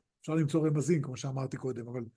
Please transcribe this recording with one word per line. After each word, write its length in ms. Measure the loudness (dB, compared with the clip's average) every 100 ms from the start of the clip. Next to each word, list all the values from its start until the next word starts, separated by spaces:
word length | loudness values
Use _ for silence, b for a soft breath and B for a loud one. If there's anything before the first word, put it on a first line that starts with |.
| _ _
אפשר 140 | -2
למצוא 320 | 2 4 4 4
רמזים, 360 | 2 2 2
כמו 140 | 0 -6
שאמרתי 400 | -4 -4 -4 -4
קודם, 320 | -4 -4 -6
אבל, 160 | -6 -8